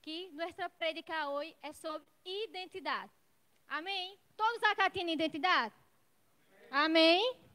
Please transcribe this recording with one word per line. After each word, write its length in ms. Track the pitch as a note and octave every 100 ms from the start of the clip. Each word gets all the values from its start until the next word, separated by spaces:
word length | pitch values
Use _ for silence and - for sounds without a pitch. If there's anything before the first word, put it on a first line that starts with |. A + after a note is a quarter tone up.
que 280 | D4+ D#4+ F#4
nuestra 380 | D4 E4+ E4+ F4
prédica 600 | - E4 D#4+ D#4+ D#4+ D4
hoy 260 | C#4+ D#4+ -
es 140 | D4 D4+
sobre 280 | D#4+ D#4 - _
identidad. 840 | F#4 F#4+ G#4+ F#4 F#4 F#4 D4 A3 G3 _ _ _ _ _ -
Amén. 480 | C#4+ F4 G4 F#4 G4+ _ -
¿Todos 280 | A4 A#4 G#4+
acá 180 | G4+ F#4+
tienen 300 | F#4 F4 D#4
identidad? 540 | D#4+ D#4 F4+ D#4+ A#3 - _ _ _ _ _ _ _ _ -
Amén. 500 | C4+ D#4 D#4+ D#4+ F4 B4 B4+ -